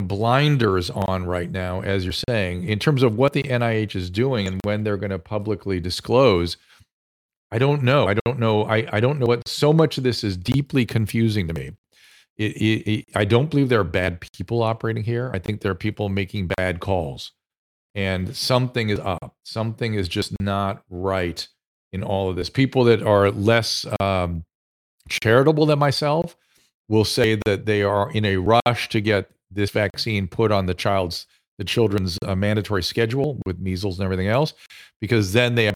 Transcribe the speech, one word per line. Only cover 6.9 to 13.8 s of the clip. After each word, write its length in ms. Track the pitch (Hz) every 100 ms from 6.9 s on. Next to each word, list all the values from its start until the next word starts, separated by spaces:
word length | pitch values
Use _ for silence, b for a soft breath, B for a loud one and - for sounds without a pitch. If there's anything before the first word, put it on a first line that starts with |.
| _ _ _ _ _ _
I 80 | 113
don't 240 | 139 147
know. 240 | 123 143 95
I 80 | 104 117
don't 140 | 127
know. 240 | 113 107
I, 240 | 107 110 113
I 80 | 104
don't 200 | 123 147
know 80 | 120
what, 200 | 120 -
so 240 | - 147
much 280 | 160 156 -
of 40 |
this 200 | 127 110
is 120 | 104 92
deeply 480 | 90 135 143 143
confusing 640 | 113 117 107 117 113 104 82
to 60 |
me. 180 | 82 65 - _ b b b b -
It, 200 | 107 -
it, 340 | 107 110 -
it, 140 | 107 -
I 100 | 98
don't 280 | 104 117 156
believe 180 | 143 135
there 120 | 117